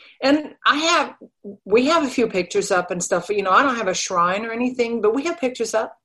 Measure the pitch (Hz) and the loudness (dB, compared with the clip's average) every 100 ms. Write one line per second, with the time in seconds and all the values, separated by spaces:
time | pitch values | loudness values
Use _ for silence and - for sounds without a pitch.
0 | - - 262 302 285 - 226 285 320 339 | -20 -4 2 2 0 -2 0 2 2 2
1 | 254 - - _ 202 202 196 220 262 330 | 0 -8 -20 _ -18 -14 0 2 4 2
2 | 277 - 226 185 175 202 196 185 180 185 | 0 0 0 -2 -2 -2 0 0 -2 -6
3 | - 180 175 208 190 196 269 233 190 180 | -2 -2 -2 -2 4 4 4 0 -2 -4
4 | - 185 175 196 226 226 247 247 233 233 | -2 0 0 0 -4 -4 -4 -2 -2 0
5 | 208 247 320 330 254 254 220 220 240 - | 0 0 -2 -4 -4 -4 -2 -2 -4 -10